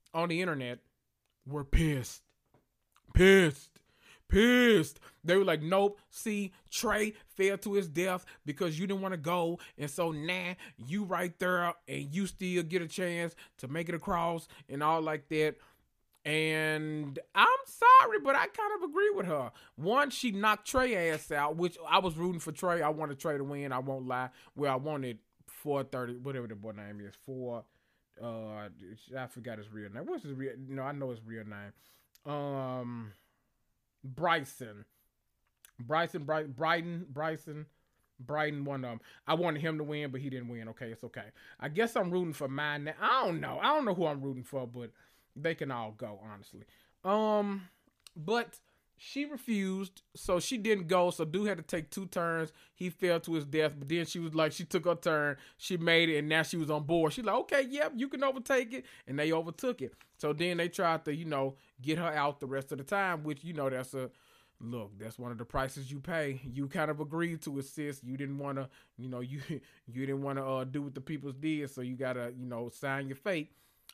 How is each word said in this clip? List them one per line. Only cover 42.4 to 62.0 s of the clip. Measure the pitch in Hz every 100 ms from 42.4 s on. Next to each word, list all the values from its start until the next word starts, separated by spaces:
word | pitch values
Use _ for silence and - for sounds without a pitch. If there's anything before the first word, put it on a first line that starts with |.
| 139
mine | 135 147 147 147
now. | 156
I | 220 269 208
don't | 165
know. | 143 131
I | 254 302
don't |
know | 240
who | 180 160
I'm | 143
rooting | 135 127
for, | 123 135 123
but | 120 117 - _ _ _ -
they | 165 160
can | 139
all | 123 110
go, | 110 110 101
honestly. | 107 104 98 104 - _ _ _
Um, | 185 208 214 208 202 196 185 _ _ _ - 170
but | 156 233 226 - _ _ _ _
she | - 277 294
refused, | 285 - 214 190 190 190 - _ -
so | - 180
she | - 254
didn't | 208 208 165
go. | 185 180
So | - 156
dude | 180 208
had | 175
to |
take | 156 175 156
two | - 190
turns. | 185 170 165 156 - - _
He | 180
fell | - 180 170
to | 165
his | 165 143
death, | 156 156 147
but | 139
then | 170 165
she | 175
was | 165 160
like, | 156
she | 151
took | 175 180 175
her |
turn, | 165 175 156 147 139 - -
she | - 180
made | 165 165 165
it, | 151
and | 151
now | 160
she | 156 170
was | 151
on | 151
board. | 147 170 156
She's | 196 214
like, | 233
"Okay, | - 277
yep, | 262 285 311 254
you | 277
can | 269
overtake | 269 262 240 262 240
it," | 254 - - -
and | 139
they | 156
overtook | 165 170 160 262 -
it. | 127 - - _
So | 151
then | 151 175 170
they | 170
tried | 185 170 160 156
to, | 147
you | 165
know, | 143 135 135 _ -
get | 127
her | 156